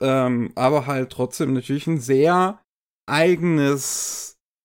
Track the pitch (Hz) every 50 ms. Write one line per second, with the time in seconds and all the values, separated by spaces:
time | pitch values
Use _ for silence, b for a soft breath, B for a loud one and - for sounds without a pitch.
0 | 127 135 131 131 127 127 123 120 120 - - - 127 131 147 147 127 135 143 131
1 | 127 127 - - 123 127 - - 160 135 131 127 123 - 139 147 - 165 165 151
2 | 117 123 135 135 143 165 180 180 185 185 208 - _ _ _ _ _ _ _ _
3 | _ - 135 151 165 180 180 160 170 180 165 151 143 139 143 139 131 - - -
4 | - - - - - - - _ _ _ _ _